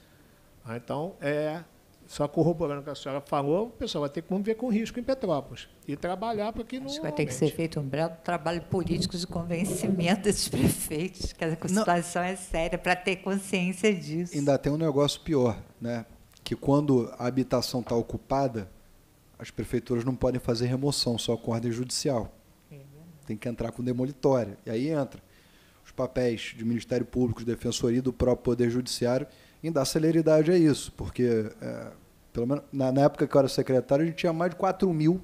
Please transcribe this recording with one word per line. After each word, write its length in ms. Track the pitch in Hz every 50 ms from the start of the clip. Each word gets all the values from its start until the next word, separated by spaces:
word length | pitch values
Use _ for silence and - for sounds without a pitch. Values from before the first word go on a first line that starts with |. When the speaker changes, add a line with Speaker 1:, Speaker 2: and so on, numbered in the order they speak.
| _ _ _ - - _ _ _ _ _ _ -
Speaker 1:
Ah, 140 | - 117 113
então, 400 | 120 - - 127 139 156 190 190 -
é, 460 | - 143 147 147 151 156 156 170 165 - _ _ _ _ _ _ -
só 220 | - - - 147 143
corroborando 540 | - 170 151 165 170 156 170 143 143 143
o 20 | 139
que 60 | 151
a 40 | 139
senhora 280 | - - 143 135 143
falou, 460 | 135 - 165 143 139 143 160 190 226 240
o 20 |
pessoal 320 | - - 262 214 - 160
vai 80 | 147 139
ter 100 | - 165
que 80 | 165 -
conviver 260 | 185 196 196 226 220
com 140 | 220 240 262
risco 320 | 202 220 226 - - 247
em 20 |
Petrópolis 680 | 240 269 269 262 - 185 156 139 131 - 123 - - - - - - -
e 80 | 143
trabalhar 560 | - - 175 185 185 220 233 226 208 208 220
para 100 | 226 247
que 160 | 226 - 254 262
não 80 | 262
Speaker 2:
Acho 100 | 269 285
que 60 | 302
vai 100 | 320 156
ter 120 | 151 156 147
que 80 | 143
ser 140 | - - 156
Speaker 1:
aumente. 100 | 156 151
Speaker 2:
feito 240 | - 165 160 - 156
um 20 |
breve 340 | 143 135 135 147 165 170 170 -
trabalho 380 | - - 175 165 147 165 175 170
político 540 | 165 - 208 185 165 160 170 170 - - -
de 100 | 175 175
convencimento 960 | - - 170 170 170 170 165 185 - 180 - - 208 196 175 165 175 220 190
desses 260 | 196 202 - - - -
prefeitos, 840 | - - 262 170 - - - - 160 151 175 185 - - - -
que 120 | - - 175
a 40 | 165
Speaker 3:
Não. 80 | 165 165 - 160
Speaker 2:
situação 540 | 185 214 214 - 175 175 170 - - 180
é 140 | 175 185 190
séria, 420 | 185 - - - 165 165 175 180 175
pra 160 | - 180 180
ter 220 | 180 - 196 185
consciência 760 | 180 - 190 196 196 190 - - 185 175 180 185 - - 214
disso. 440 | 202 170 147 147 151 170 175 175 -
Speaker 3:
Ainda 220 | 147 143 143 139 127
tem 140 | - 143
um 40 | 147
negócio 440 | 156 165 160 135 139 143 139 - -
pior, 400 | - 165 156 135 123 117 101 87 - - - -
né? 240 | 120 117 120 117 110 - - - - - - - -
Que 100 | - 120
quando 580 | - - 139 139 147 151 143 131 123 113 104 - -
a 80 | 120
habitação 560 | 123 127 131 123 - 131 123 117 - - 123
tá 140 | 113 - 120
ocupada, 760 | 117 117 - 117 107 - - 131 139 139 131 117 110 95 92 - - - - - - _ _ _ _ _ _ _ -
as 120 | 120 -
prefeituras 540 | - - 110 - - 120 - - 123 120 117
não 100 | 131 127
podem 260 | 113 - 127 127 123
fazer 260 | - - 120 113 123
remoção, 500 | 123 127 127 139 143 135 - - 127 117
só 200 | 110 - - 117
com 160 | 113 - 117
ordem 200 | 113 117 113 120
judicial. 600 | 113 120 127 123 - - - 151 131 117 101 - - - _ _ _ _ _ _
Speaker 2:
Uhum. 80 | 147 139 139 143 139 147 165 175 - - -
Speaker 3:
Tem 100 | - 110
que 120 | 107 - 123
entrar 240 | 117 - 117 113
com 100 | - -
demolitória. 760 | 123 127 123 123 127 139 147 - - 143 135 123 110 98 101 - -
E 40 | -
aí 180 | 113 113 131 156
entra 300 | 160 147 135 - - - - _ _ - _ _ _ _ _ _ _ _ _
os 80 | -
papéis 640 | - - 127 123 - 127 123 120 117 - - - -
de 80 | 117 110
Ministério 420 | 117 120 113 - - 127 120 120
Público, 340 | - - 123 127 120 113 -
de 60 | 113
Defensoria 520 | 117 113 - - 120 113 - 135 120 117 127
e 40 |
do 100 | 127 127
próprio 320 | 117 - 127 123 123 - -
Poder 260 | 127 120 120 120 117
Judiciário, 560 | 120 127 123 - - - 123 120 123 135 147 - - - - - - _
em 80 | - 160
dar 140 | 165 143 131
celeridade 640 | - - 165 156 165 160 165 156 156 156 156 151 160
a 60 | 185
isso, 360 | 180 160 151 131 - - -
porque, 580 | - - 107 85 - - 123 120 117 110 107 107 - -
é, 280 | 127 123 117 117 113 113 - - - - _ _ _ _
pelo 140 | - 117 117
menos 180 | 123 143 143 - -
na, 180 | - 139 131 131
na 120 | 131 139
época 240 | 143 151 - - 151
que 80 | 127 -
eu 40 | 143
era 100 | 135 127
secretário, 560 | - - 127 - 131 127 120 - 139 143 165
a 20 |
gente 100 | 170 160
tinha 160 | - - 175
mais 180 | 160 160 175 185
de 60 | 165
quatro 360 | - 196 185 185 - 202 185
mil 280 | 165 156 151 160 180 185